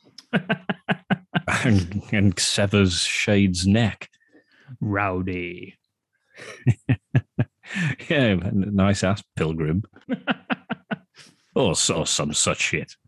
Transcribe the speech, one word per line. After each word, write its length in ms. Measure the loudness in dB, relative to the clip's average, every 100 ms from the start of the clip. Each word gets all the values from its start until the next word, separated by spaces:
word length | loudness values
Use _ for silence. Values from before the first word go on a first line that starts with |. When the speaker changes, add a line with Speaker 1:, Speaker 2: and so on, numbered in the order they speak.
| _ -20 _
Speaker 1:
<laughs> 100 | -4 -2 -6 -4 -8 -6 -6 _ -6 -2 -6 -4 -2
And, 400 | 2 2 2 -6 -2
and 260 | 2 2 2
severs 640 | -2 0 2 4 4 2
Shade's 640 | -2 -2 2 4 4 2 2
neck. 420 | 2 2 -2 -14 _ _ _ _ _ -20 -8
Speaker 2:
Rowdy. 920 | -4 0 0 -2 -4 -6 -8 -12 -16 -20 _ _ _ _ _ -20
Speaker 1:
<laughs> 580 | -20 -4 -2 -2 -2 -4 _ -4 -2 -4 -6 _ -12 -4 -4 -4 -2
Yeah, 260 | 2 4 2 0
nice 500 | -2 0 2 2 2
ass 180 | 0 -2 -4 -4
pilgrim. 460 | -2 0 0 0 -4 -14 -8
<laughs> 160 | -8 -4 -6 -6 -10 -8 -14 _ -12 _ -20 -20 _ _ 0
Or 200 | 2 2
so, 260 | 0 0
some 280 | -2 -2 -2
such 240 | -2 -2 0
shit. 360 | -2 -4 -6 -14